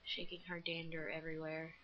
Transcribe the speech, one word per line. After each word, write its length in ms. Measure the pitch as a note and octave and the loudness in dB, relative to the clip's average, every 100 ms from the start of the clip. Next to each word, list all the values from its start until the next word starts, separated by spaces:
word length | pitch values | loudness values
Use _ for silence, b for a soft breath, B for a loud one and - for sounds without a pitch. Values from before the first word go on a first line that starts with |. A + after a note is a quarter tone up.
shaking 360 | - - F3+ F3+ F3 | 2 2 2 0 -2
her 100 | F3 | 0
dander 500 | F3 E3 E3 D#3+ D3+ | 2 0 0 0 0
everywhere. 640 | D#3+ D#3+ D#3+ D#3 D#3+ D#3+ - | 0 0 0 0 0 -2 -6